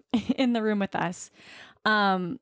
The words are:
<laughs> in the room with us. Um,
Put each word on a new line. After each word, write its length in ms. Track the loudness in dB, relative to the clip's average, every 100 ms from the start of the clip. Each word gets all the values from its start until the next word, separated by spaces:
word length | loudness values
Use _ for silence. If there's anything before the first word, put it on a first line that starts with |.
| -4 -4
<laughs> 180 | -2 0
in 160 | 0
the 100 | 0
room 160 | 0 0
with 160 | -2 -2
us. 340 | -4 -4 -10 -14 -20 -20 -20 _
Um, 560 | 0 4 4 2 -2 -8